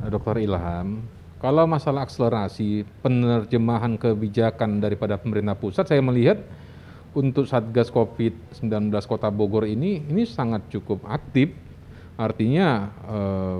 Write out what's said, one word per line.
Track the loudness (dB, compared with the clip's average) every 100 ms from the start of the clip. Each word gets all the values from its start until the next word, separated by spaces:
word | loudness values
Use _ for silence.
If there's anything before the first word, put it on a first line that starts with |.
dokter | -2 -2 0 0
Ilham. | 2 0 0 -4 -4 -6 -8 -14 -20 -6
Kalau | 2 4
masalah | 4 2 0 -2
akselerasi | -2 0 0 2 -2 -2 -2 -2 -4 -4
penerjemahan | 0 2 4 2 2 2 2 2 0
kebijakan | 0 0 0 0 2 2 2 0 0
daripada | 0 0 -2 -2
pemerintah | -2 0 0
pusat, | -2 -2 0 2
saya | 4
melihat | 4 4 4 4 -2 -16 -18 -20 -20 -20 -8
untuk | -2 0 2
Satgas | 2 0 2 2 2
covid | 4 2 2 -2 -2 -10
sembilan | -6 -2 0 0
belas | 0
Kota | 0 -2 0
Bogor | 2 2 2
ini, | 0 0 0 -2
ini | -2 0
sangat | 0 -2 -2 -2 -4
cukup | -6 -4 -4
aktif. | -4 -6 0 2 2 0 -16 -18 -18 -18 -14
Artinya, | -4 -2 0 2 4 4 2 -2 -8
eh, | -8 -4 -2 0 -2 -2